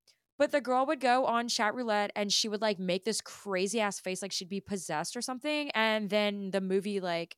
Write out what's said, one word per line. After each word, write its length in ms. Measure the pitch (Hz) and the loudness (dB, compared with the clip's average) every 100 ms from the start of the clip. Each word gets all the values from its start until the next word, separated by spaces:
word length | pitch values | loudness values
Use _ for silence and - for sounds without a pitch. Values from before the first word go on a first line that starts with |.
| _ _ _ - | _ _ _ 0
But 120 | 294 | 2
the 100 | 285 | 2
girl 240 | 240 254 269 | 2 2 2
would 160 | 302 | 2
go 240 | 247 254 269 | 4 4 4
on 240 | 233 240 | 2 0
Chat 260 | - 214 254 | 0 0 0
Roulette, 360 | 233 208 202 - | 0 2 0 0
and 160 | 208 | 0
she 160 | - 220 | 0 0
would, 140 | 208 | 0
like, 180 | 214 185 | 0 0
make 240 | 185 185 | 0 0
this 160 | 226 208 | 0 -4
crazy-ass 800 | - - 208 185 196 226 208 - | -6 -12 -4 0 0 2 0 -2
face, 220 | 190 185 | -6 -6
like 100 | 196 | -6
she'd 160 | - 180 | -6 -6
be 140 | 196 | -6
possessed 560 | - 196 156 151 170 240 | -4 -6 -4 -4 -4 -6
or 40 | |
something, 480 | 233 254 302 302 285 | -6 -6 -2 -2 0
and 380 | 220 220 220 202 | 2 2 2 2
then 420 | 208 208 202 196 | 2 2 0 -2
the 100 | 190 | -2
movie, 400 | 190 190 208 196 | 2 0 0 -2
like, 340 | 180 170 170 | 0 -2 -4